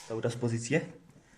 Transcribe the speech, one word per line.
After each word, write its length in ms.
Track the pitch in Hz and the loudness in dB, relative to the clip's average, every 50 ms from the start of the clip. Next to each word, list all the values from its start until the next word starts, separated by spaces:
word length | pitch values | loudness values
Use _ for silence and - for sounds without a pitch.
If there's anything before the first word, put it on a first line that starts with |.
| - | -4
cały 140 | - 113 113 | -6 -4 0
czas 140 | 117 120 - | 0 0 0
pozycję. 500 | - 123 117 117 113 117 - 135 165 - - - - - - - - - - - | 2 2 2 2 0 0 2 2 2 2 0 -12 -18 -20 -20 -20 -20 -20 -20 -20